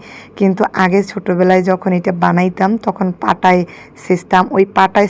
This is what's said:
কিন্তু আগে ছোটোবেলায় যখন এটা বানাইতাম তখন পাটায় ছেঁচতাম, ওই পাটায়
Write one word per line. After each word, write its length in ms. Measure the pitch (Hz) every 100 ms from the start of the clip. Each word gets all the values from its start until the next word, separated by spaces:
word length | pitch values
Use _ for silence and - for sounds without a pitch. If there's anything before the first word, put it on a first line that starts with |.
| - - - -
কিন্তু 240 | 196 185 208 -
আগে 160 | 185 196 196
ছোটোবেলায় 520 | 196 185 175 185 185 185
যখন 200 | 185 190 180
এটা 140 | 185 175
বানাইতাম 460 | 175 175 185 180 190 220 220
তখন 200 | - 185 175
পাটায় 420 | 214 180 185 180 170 - - -
ছেঁচতাম, 420 | - 180 - 185 165 190
ওই 80 | 190 -
পাটায় 320 | 190 208